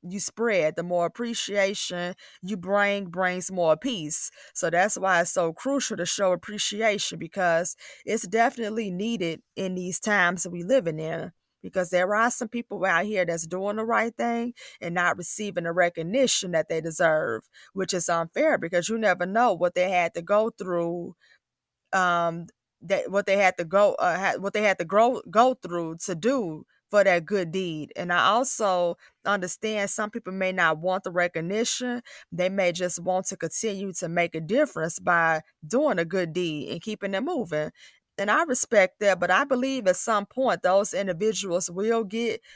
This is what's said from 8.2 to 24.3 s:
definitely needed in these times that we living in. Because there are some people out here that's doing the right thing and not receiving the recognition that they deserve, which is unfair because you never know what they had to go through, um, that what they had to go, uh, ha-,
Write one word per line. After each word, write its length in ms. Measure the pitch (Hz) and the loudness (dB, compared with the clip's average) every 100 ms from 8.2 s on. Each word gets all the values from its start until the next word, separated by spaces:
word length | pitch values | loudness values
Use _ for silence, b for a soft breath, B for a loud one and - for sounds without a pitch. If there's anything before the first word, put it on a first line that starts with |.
| 185 | 0
definitely 640 | 220 240 247 214 220 208 | 2 2 0 -6 -6 -6
needed 520 | 180 220 226 165 160 _ | -6 -4 -2 -4 -6 _
in 200 | - 190 | -8 -6
these 260 | 185 180 180 | -4 -4 -2
times 440 | 220 208 175 180 | 2 2 2 0
that 60 | 180 | -4
we 120 | 175 | -6
living 360 | 175 262 170 156 | 0 2 2 -4
in. 320 | 160 160 165 - _ _ | -6 -6 -8 -14 _ _
Because 280 | 185 185 180 | -6 -4 0
there 240 | 180 185 | 2 2
are 160 | 208 233 | 2 2
some 180 | - 226 | 0 -4
people 340 | 240 - 202 190 | -6 -8 -2 2
out 180 | 170 | 2
here 220 | 208 208 170 | 0 0 0
that's 200 | 170 165 | -2 -4
doing 300 | 185 202 214 | -6 -4 -4
the 80 | |
right 320 | 226 220 226 - | 0 0 0 -2
thing 380 | 233 233 240 B B B | -2 -2 -4 B B B
and 140 | 170 | -4
not 240 | 175 175 180 | 0 0 0
receiving 460 | 165 - 208 175 | -2 -4 -4 -4
the 80 | 170 | -2
recognition 800 | 170 175 170 165 247 247 - 185 | 2 2 0 -2 2 2 2 0
that 180 | 165 156 | -2 0
they 100 | 165 | -4
deserve, 640 | 165 160 170 156 151 110 - B B | -2 2 4 4 0 -4 -8 B B
which 180 | 190 185 | -6 -4
is 160 | 180 170 | -2 0
unfair 480 | 170 170 214 311 214 | 0 -2 0 2 2
because 320 | 165 180 170 | 0 -2 0
you 80 | 226 | 0
never 300 | 214 180 180 | 2 2 0
know 260 | 214 247 | 2 2
what 220 | 170 175 | 4 0
they 160 | 180 180 | 2 2
had 240 | 180 170 | 2 0
to 80 | 170 | -2
go 260 | 170 208 226 | 0 2 2
through, 680 | - 185 175 170 175 180 - b b _ _ _ _ _ | -2 -4 -2 0 -4 -8 -14 b b _ _ _ _ _
um, 540 | 190 180 175 170 170 170 _ _ _ | 0 2 2 0 -4 -10 _ _ _
that 300 | 165 190 - | -2 -2 0
what 160 | 196 202 | -2 2
they 100 | 196 | 4
had 220 | 190 - | 4 2
to 60 | 165 | 2
go, 260 | 196 202 - | 4 4 4
uh, 200 | 180 165 | 0 2
ha-, 220 | 190 | 0